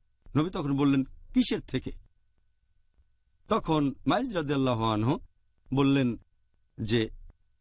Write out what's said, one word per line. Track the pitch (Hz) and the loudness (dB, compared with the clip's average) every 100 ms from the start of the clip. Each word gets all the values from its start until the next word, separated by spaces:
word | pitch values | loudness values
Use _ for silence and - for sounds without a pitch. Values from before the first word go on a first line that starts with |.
| _ _ - 139 | _ _ -4 -2
নবী | 165 | 0
তখন | 190 143 139 | -2 -2 2
বললেন, | 143 135 | 4 2
"কিসের | 131 - - 254 240 220 | 0 -8 -2 0 2 0
থেকে?" | - 131 - - - _ _ _ _ _ _ _ _ _ _ _ _ _ - | -4 -6 -6 -12 -18 _ _ _ _ _ _ _ _ _ _ _ _ _ -2
তখন | 165 165 156 143 - - | -2 2 0 0 -2 0
মাইজ | 190 247 185 | 0 0 -4
রাদিয়াল্লাহু | 143 139 131 117 | -2 0 0 2
আনহু | 113 107 113 180 - _ _ _ - | 0 2 0 -2 -4 _ _ _ -4
বললেন | 131 139 139 127 113 - _ _ _ _ - | 2 4 4 2 -2 -10 _ _ _ _ -8
যে, | 110 117 110 - - - _ _ | -2 0 0 -6 -18 -20 _ _